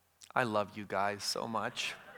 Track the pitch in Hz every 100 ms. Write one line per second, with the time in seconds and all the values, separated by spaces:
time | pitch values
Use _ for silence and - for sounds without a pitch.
0 | _ _ - 127 123 107 98 104 98 98
1 | 101 104 - - 117 110 113 - - -
2 | -